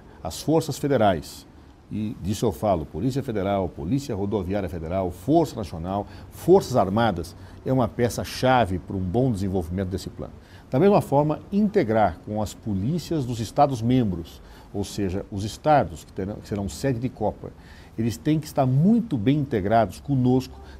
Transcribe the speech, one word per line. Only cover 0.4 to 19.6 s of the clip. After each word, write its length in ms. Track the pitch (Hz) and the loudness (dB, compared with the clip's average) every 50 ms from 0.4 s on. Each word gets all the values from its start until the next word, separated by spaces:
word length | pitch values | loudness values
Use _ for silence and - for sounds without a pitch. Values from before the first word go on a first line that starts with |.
forças 340 | - - 156 160 156 143 131 | 0 2 2 2 2 0 -4
federais, 720 | - - 143 143 120 107 101 92 78 - - - - - - - - - - - - - - - | -4 -2 0 2 4 4 4 4 2 -2 -10 -14 -18 -20 -20 -20 -20 -20 -20 -20 -20 -14 -10 -6
e 220 | 101 107 104 - - | -6 -6 -6 -6 -6
disso 240 | - 90 107 - 127 | -4 -4 -2 0 0
eu 60 | 110 | 0
falo, 340 | - - - 104 95 82 76 | 0 0 2 2 2 2 0
Polícia 360 | 73 - 78 98 135 120 135 | -4 -6 -4 -2 -2 -2 -2
Federal, 460 | 120 - 110 104 92 101 101 98 95 80 | -4 -4 -2 -2 0 0 0 0 0 -2
Polícia 460 | - - 73 85 127 139 - - 117 | -4 -6 -4 -2 -2 -2 -2 -4 -4
Rodoviária 520 | 95 101 101 107 104 90 85 98 104 95 | -4 -2 -2 -2 -2 -2 -2 -2 -2 -4
Federal, 440 | 82 82 85 78 80 87 95 95 90 | -4 -6 -8 -6 -4 -2 -2 -2 -2
Força 440 | 90 - - - 151 170 160 - - | -6 -4 0 2 4 4 2 2 -2
Nacional, 520 | 120 101 - - 82 80 90 95 101 98 - - - - - | -6 -8 -8 -8 -8 -6 -4 -4 -4 -4 -6 -12 -18 -18 -18
Forças 440 | - - - - 180 196 196 - 123 | -16 -2 4 6 6 6 6 4 2
Armadas, 600 | 123 98 90 95 113 117 113 92 85 82 - - - - - - - - | 2 2 4 2 2 2 2 0 -2 -6 -10 -12 -18 -18 -18 -18 -8 -4
é 60 | - | 0
uma 140 | 131 131 120 | 0 2 0
peça-chave 920 | 101 - - 120 113 - - 104 - - - - 127 127 127 117 92 95 87 | 0 0 0 -2 0 -2 -4 -8 -8 -4 0 2 4 4 4 4 2 0 -4
para 180 | - - 101 | -6 -6 -6
um 40 | 98 | -4
bom 300 | 92 92 85 120 131 135 | -2 0 0 2 2 2
desenvolvimento 600 | 113 90 101 98 92 95 85 82 87 98 98 90 | 0 0 -2 -2 -2 -2 -2 -2 -4 -4 -4 -4
desse 180 | 95 87 - - | -6 -6 -8 -10
plano. 240 | - - - - - - - - - - - - | -10 -10 -12 -12 -14 -16 -20 -20 -20 -20 -8 -4
Da 100 | - 131 | 0 4
mesma 220 | 180 202 208 175 | 4 6 4 4
forma, 380 | - - 139 139 151 151 151 - - - | 2 2 2 2 4 2 0 -4 -6 -4
integrar 640 | 196 196 220 196 196 202 147 107 110 110 104 92 82 - - | 0 0 0 2 2 2 2 2 4 4 4 4 2 -2 -8
com 160 | - 104 107 | -6 -4 -4
as 140 | 107 104 - | -4 -4 -6
polícias 720 | - - 113 101 92 95 127 170 175 - - 170 156 131 | -8 -6 -4 -2 -2 -2 -2 -2 -4 -4 -4 -4 -2 -2
dos 140 | 120 127 110 | -4 -4 -6
Estados-membros, 1000 | 113 - - 147 147 143 135 110 113 117 127 131 120 101 90 82 82 - - - - - - - - - | -6 -2 2 2 2 2 2 0 0 2 4 4 2 2 -2 -4 -6 -10 -16 -20 -20 -20 -20 -20 -16 -8
ou 120 | - 101 98 | -6 -6 -6
seja, 420 | - - 110 101 92 87 101 - - | -4 -4 -2 -2 -2 -2 -4 -6 -6
os 140 | 107 98 101 | -6 -6 -6
estados 580 | 110 - - - 151 151 139 110 85 85 - | -6 -8 -2 2 4 4 4 4 0 -4 -12
que 80 | - - - | -16 -12 -10
terão, 220 | - 95 98 107 | -8 -8 -6 -8
que 120 | - - - | -10 -10 -6
serão 180 | 110 101 101 | -6 -4 -4
sede 320 | 98 - - - 139 131 117 | -6 -6 -4 -4 -4 -2 -2
de 120 | 123 123 | -4 -6
Copa, 400 | - - 107 101 - - - 98 - - - - - - - - - - | -4 -4 -4 -4 -4 -6 -10 -16 -16 -18 -20 -20 -20 -20 -20 -10 -6 -4
eles 180 | 113 120 107 | -4 -4 -4
têm 240 | - - 151 151 156 | -2 -2 0 0 0
que 60 | 147 | -2
estar 180 | - - 151 135 | -2 0 0 2
muito 540 | 127 127 139 160 202 233 240 220 - 156 120 | 2 4 4 4 4 4 2 0 -2 -2 0
bem 220 | 98 131 143 151 | 2 2 2 2
integrados 600 | 139 - - 104 | 0 0 -2 0